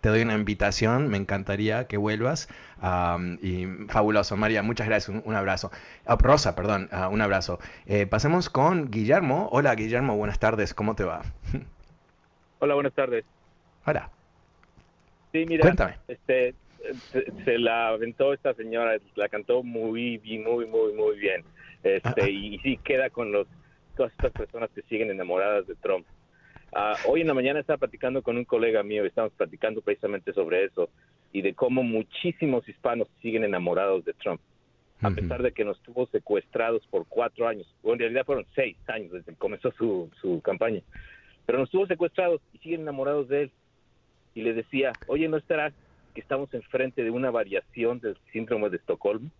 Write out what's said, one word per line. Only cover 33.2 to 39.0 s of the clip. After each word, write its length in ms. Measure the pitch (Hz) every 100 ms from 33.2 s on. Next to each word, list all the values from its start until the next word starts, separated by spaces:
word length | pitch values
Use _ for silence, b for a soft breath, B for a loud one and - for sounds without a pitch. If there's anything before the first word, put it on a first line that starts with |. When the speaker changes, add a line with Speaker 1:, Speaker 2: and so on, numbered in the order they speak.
Speaker 2:
siguen 240 | 117 110
enamorados 600 | 107 92 87 85 98 95
de 100 | 82
Trump, 260 | - - 85 _ _ _ _ _ _
a 60 | 104
Speaker 1:
Ujú. 80 | 90
Speaker 2:
pesar 260 | 90 123
de 100 | 123
que 120 | -
nos 160 | 104 95
tuvo 240 | - 123 127
secuestrados 800 | 107 - 104 - - 113 113 _
por 160 | 98 82
cuatro 380 | 117 117 - 117
años, 200 | 107 87 _
o 100 | 107
en 60 | 117
realidad 260 | 117 120
fueron 220 | 131 139 98
seis 220 | - 107 - -
años 240 | 110